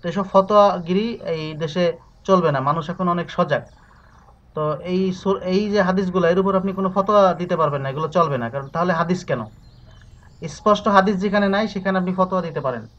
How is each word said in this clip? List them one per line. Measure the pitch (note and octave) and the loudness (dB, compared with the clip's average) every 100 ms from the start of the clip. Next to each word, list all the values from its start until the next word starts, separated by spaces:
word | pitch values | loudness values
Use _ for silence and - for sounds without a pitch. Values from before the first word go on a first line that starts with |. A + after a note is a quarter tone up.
তো | F3 | -4
এসব | F3+ F#3+ | -4 2
ফতোয়াগিরি | G3 F#3+ G#3 G3+ F3+ E3+ F#3 A3+ A#3 - | 2 4 6 6 4 -2 -2 -2 -6 -6
এই | E3 D#3 | -6 -6
দেশে | D3+ D#3+ F3+ F3 E3 - _ | -6 -4 0 0 -2 -12 _
চলবে | - F#3+ E3 | 2 2 4
না, | C#3 | 0
মানুষ | C3+ D#3+ D3 | 0 -2 -4
এখন | F3 F3+ | -4 -2
অনেক | F3 E3+ | -2 -4
সজাগ। | - F3 C3+ - - - - - - - - _ | -4 0 0 -4 -20 -20 -20 -20 -20 -20 -20 _
তো | - D3+ D3+ | -6 -4 -4
এই | F3 F#3 F#3+ | -4 -2 0
সুর-, | F3+ G3 G3 | -2 -2 -2
এই | F3+ F#3 G#3+ | 0 0 0
যে | G#3 | 2
হাদিসগুলো, | F3+ F#3 F#3 F3+ E3+ | 2 2 0 2 2
এর | F3+ | 2
উপর | G3 F#3+ | 2 2
আপনি | F#3+ | 0
কোনো | F#3+ F#3+ | -2 -2
ফতোয়া | G3+ G3 G#3 F#3+ | 0 2 4 4
দিতে | E3 F3 E3+ | 2 -2 0
পারবেন | D3+ C#3+ | 0 -2
না, | C3+ | -6
এগুলো | C3+ D#3 | -6 -2
চলবে | F3 E3 C3+ | 0 0 0
না, | A#2 | -4
কারণ | C3+ C3+ | -6 -8
তাহলে | E3 F3+ | -4 -2
হাদিস | E3 E3+ F3+ | 0 0 -2
কেন? | - C3 A2 - - - - - - - - - E3 | -2 -6 -6 -16 -20 -20 -20 -20 -20 -20 -20 -14 -14
স্পষ্ট | - G#3+ G3+ A3 | -4 0 2 4
হাদিস | G3 F#3+ G3 | 4 4 0
যেখানে | G3+ G#3 G3+ | 0 0 2
নাই, | G3 A3 | 0 -2
সেখানে | G3+ F#3+ F#3+ | -4 -2 -2
আপনি | F3+ | -2
ফতোয়া | F#3 F#3 F#3 | 0 0 0
দিতে | E3+ D3+ | -4 -6
পারেন। | C3+ A#2+ A2 | -6 -6 -12